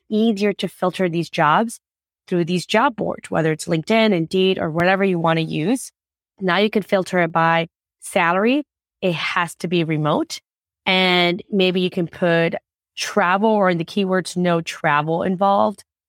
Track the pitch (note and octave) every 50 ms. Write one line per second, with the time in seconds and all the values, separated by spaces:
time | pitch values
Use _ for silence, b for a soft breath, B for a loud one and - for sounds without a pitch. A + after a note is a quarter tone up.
0 | _ - G#3+ G#3+ A3+ A#3 G#3 G3 G#3 G#3 F#3 - G3+ - - - F#3 F#3 - -
1 | F#3+ F3 D#3+ E3+ D#3+ - - F3 D#3 D3 D#3 F#3+ A#3 A#3 - - _ _ _ _
2 | _ _ _ _ _ - F#3 F3 E3+ D#3+ F3+ E3+ - - - G#3+ C4 C#4+ A3 -
3 | E3+ - - - - - F#3 E3+ D#3 D#3 D#3 - - F3 E3+ D#3+ D#3 - A3 A3+
4 | A3 G#3+ F#3+ E3+ D#3+ - F#3+ F#3+ F#3 F#3+ F#3 - F3 E3 D3+ E3+ F3 F#3 F#3+ F#3+
5 | G3 G3 F3+ E3 E3 E3 E3 E3 D#3+ D#3+ D#3+ D#3 D3+ G3 C4+ B3+ - - _ _
6 | _ _ _ _ _ _ _ - G3 F3+ E3+ F#3+ G#3+ A3 - G#3+ F3+ - G3+ F#3+
7 | F3 - F#3+ F3+ E3+ E3 F3 E3 E3 E3 E3 E3 E3 - _ _ _ _ _ _
8 | - - - G3 E3+ E3+ F3 F#3+ G#3+ A#3+ C4 D4 C#4 _ _ _ _ _ _ _
9 | - F#3 E3 D3 - - - F3+ F3 D#3+ - - - E3+ F3+ E3+ D#3+ D#3 D#3+ D3+
10 | D3+ D3 E3 - E4+ - - - _ _ _ _ _ _ _ _ - G3 F#3 F#3
11 | F#3 F#3 F3+ F3+ F3 F3 F3 E3 - - G#3+ F#3+ F#3 F3+ F3+ F#3+ F3+ F3 - F#3
12 | E3+ D#3+ - - F#3 E3+ E3+ E3 E3 E3 - - - _ _ _ _ _ _ -
13 | - - - G#3 F#3 F3 F#3 G3 G#3+ A3 A3 G#3 F#3+ F#3 F3 E3+ E3 - - G3+
14 | G3 F#3 F#3 F#3 E3+ - - F3+ F3+ F3 E3+ E3+ E3 - - - - D#3+ C#3+ D3
15 | D3+ D#3+ E3 F3 - F#3+ F#3+ E3+ G3 G3 G3 G#3 A3 G#3+ G3 - - _ _ _
16 | _